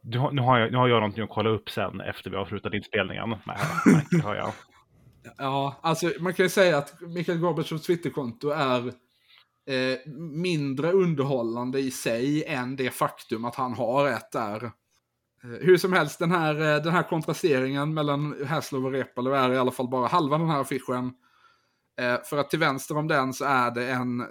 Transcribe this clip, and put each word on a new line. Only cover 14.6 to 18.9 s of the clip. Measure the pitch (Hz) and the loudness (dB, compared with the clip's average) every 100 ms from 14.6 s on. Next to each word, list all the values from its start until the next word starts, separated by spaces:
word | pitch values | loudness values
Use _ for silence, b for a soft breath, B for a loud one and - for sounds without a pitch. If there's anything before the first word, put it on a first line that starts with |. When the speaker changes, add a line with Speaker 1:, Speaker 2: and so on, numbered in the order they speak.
| 117 - _ _ _ _ _ _ | -8 -14 _ _ _ _ _ _
Speaker 2:
Eh, | 123 117 | -14 -2
hur | 165 180 | 6 6
som | 185 | 6
helst, | 185 151 - | 2 0 -2
den | 170 | 0
här, | 180 156 151 | 2 2 2
eh, | 156 151 | 2 2
den | 160 | 2
här | 175 | 0
kontrasteringen | - 160 156 151 175 131 131 139 147 | 0 -2 -2 0 2 4 2 0 -2
mellan | 156 147 143 147 131 139 | 0 0 0 -2 -6 -4
Haslov | 156 - 139 | -4 -2 -4
och | 131 | -2